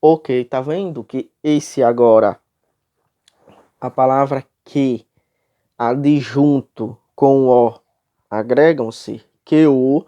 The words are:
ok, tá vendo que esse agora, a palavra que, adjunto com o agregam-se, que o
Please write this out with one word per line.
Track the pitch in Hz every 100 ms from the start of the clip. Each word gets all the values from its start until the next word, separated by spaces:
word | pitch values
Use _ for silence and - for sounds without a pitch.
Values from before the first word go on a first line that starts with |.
ok, | 156 160 156 127
tá | 123 131
vendo | 131 160 196 151
que | 117 131 - _
esse | 151 147 - -
agora, | 123 120 120 110 107 98 _ _ _ _ _ _ _ _ _ _ _ _ _ _
a | 127
palavra | - 131 135 139 139 131 _
que, | _ - 139 117 _ _ _ _ _ _ _ _
adjunto | 120 127 143 147 131 135 143 143 123 _ 107 117 _
com | _ 139 139 131
o | 123 120 113 _ _ _ _ _
agregam-se, | 104 110 123 156 160 113 113 - 110 _ _
que | _ 156 156
o | 135 127 143